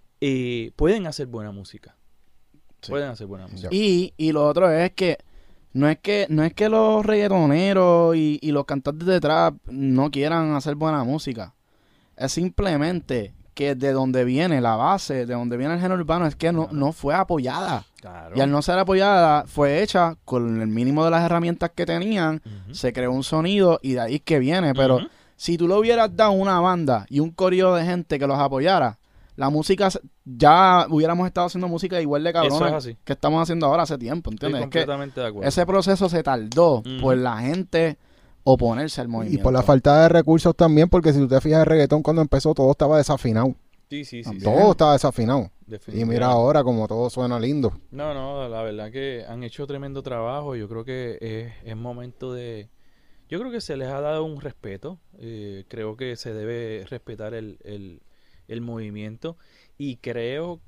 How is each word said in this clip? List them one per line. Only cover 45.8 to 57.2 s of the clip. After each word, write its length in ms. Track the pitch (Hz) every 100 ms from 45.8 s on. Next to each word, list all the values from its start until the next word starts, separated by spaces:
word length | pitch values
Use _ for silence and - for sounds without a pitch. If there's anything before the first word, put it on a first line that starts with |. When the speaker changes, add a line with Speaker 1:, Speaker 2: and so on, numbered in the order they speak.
| - 110 117
Speaker 2:
mira 120 | 117 127
ahora 360 | 120 123 151
como 220 | 127 117 107
todo 200 | 113 120
suena 280 | 127 123 120
lindo. 320 | 120 147 113 - -
Speaker 1:
No, 220 | 135 151
no, 340 | 139 135 143 127
la 140 | 113
verdad 280 | 113 104 110
que 340 | 131 139 120 -
han 140 | 120
hecho 220 | 120 - 143
tremendo 360 | 139 139 135
trabajo. 540 | 127 120 117 143 147 123
Yo 120 | 104
creo 160 | 113
que 340 | 117 127 120 -
es, 320 | 113 110 117 - 113
es 100 | 110
momento 560 | 120 120 123 - 131
de... 360 | 123 120 107 101 _ - _ _ - _
Yo 80 | 170
creo 120 | 254
que 100 | 233
se 160 | - 139
les 120 | 131
ha 120 | 139
dado 240 | 147 156
un 160 | 160 143
respeto. 580 | 135 - 107 98 147 180 _ _
Eh, 460 | 113 110 101 98 98
creo 280 | 117 110 113
que 200 | 127 117
se 160 | 120
debe 500 | 110 107 120 113 107 90
respetar 440 | 120 - 110